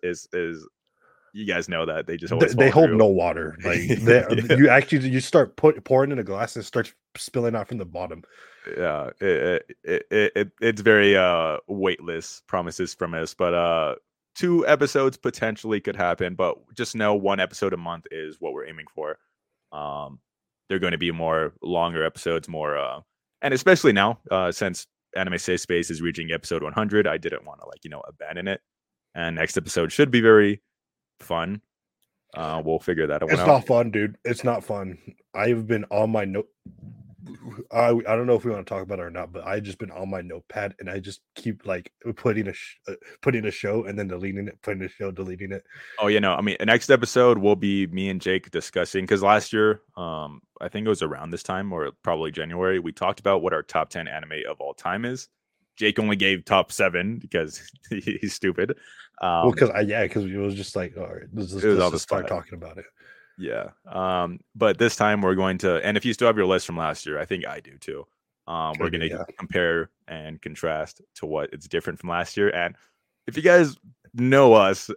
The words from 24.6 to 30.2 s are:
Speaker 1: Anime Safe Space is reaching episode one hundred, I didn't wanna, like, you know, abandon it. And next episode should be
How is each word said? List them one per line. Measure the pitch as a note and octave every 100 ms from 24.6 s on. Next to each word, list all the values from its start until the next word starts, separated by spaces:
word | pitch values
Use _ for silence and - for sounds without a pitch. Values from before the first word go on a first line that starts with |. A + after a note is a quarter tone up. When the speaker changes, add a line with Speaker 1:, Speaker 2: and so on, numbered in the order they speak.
| G2 F2+ - _ _
Speaker 1:
Anime | F#2+ F#2 F2
Safe | - F2+
Space | - F2 E2
is | D#2+
reaching | E2+ E2 E2
episode | E2 - E2
one | D#2
hundred, | F#2 G#2+ G#2 F2+
I | E2
didn't | E2 D#2
wanna, | - C#2+ -
like, | -
you | D#2
know, | D2 -
abandon | D2+ D2+ E2+ F#2+
it. | G2 - _ _ _ _
And | - E2 E2
next | E2 -
episode | - F2 D#2+
should | - D3
be | A#2+